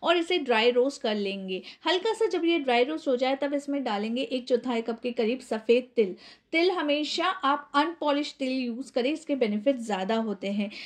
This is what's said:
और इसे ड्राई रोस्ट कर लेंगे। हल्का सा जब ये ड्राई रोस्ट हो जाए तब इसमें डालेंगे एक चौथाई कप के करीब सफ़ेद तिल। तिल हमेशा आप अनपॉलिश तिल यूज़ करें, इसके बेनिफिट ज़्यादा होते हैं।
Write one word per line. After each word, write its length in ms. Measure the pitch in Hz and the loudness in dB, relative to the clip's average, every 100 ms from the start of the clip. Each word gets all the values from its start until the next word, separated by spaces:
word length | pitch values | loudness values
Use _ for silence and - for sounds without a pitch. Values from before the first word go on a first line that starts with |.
और 140 | 302 349 | 2 2
इसे 200 | 330 359 | 2 0
ड्राई 320 | 262 220 240 | 2 4 4
रोस्ट 300 | 247 262 277 | 4 2 0
कर 140 | 226 214 | -2 -2
लेंगे। 460 | 196 196 190 185 - - 330 | -2 -4 -6 -8 -8 -6 -2
हल्का 260 | 359 453 | 0 0
सा 140 | 427 440 | 0 0
जब 180 | 339 330 | 2 2
ये 140 | 339 | 0
ड्राई 240 | 262 240 | 2 2
रोस्ट 240 | 254 311 285 | 2 0 0
हो 80 | 247 | 0
जाए 200 | 262 269 | 0 0
तब 180 | 285 | -2
इसमें 300 | 285 277 277 | -4 -4 -4
डालेंगे 380 | 247 202 220 240 | -2 -4 -2 -4
एक 260 | 269 262 247 | -4 -4 0
चौथाई 340 | 247 254 233 | 0 0 -2
कप 180 | 233 226 | -2 -6
के 120 | 247 | -6
करीब 280 | 240 220 254 | -2 -2 -2
सफ़ेद 500 | - 220 214 240 247 - | -4 -4 2 2 2 0
तिल। 200 | 196 180 - - - | 0 0 -16 -20 -4
तिल 180 | 320 359 | 2 2
हमेशा 540 | 359 294 294 294 - 339 | 2 0 0 0 -2 -2
आप 440 | - 269 285 - 285 | 0 0 0 0 0
अनपॉलिश 580 | 311 339 294 285 294 - | 0 0 0 0 -2 -4
तिल 120 | 262 | -4
यूज़ 400 | 262 247 233 269 | -2 -2 -6 -4
करें, 180 | 254 247 | -2 -2
इसके 240 | 311 - 277 | -2 -2 0
बेनिफिट 420 | 226 208 240 262 | 0 2 2 0
ज़्यादा 380 | 220 190 190 226 | -2 -2 0 0
होते 320 | 220 196 196 | 0 -4 -4
हैं। 220 | 202 202 - | -2 -4 -6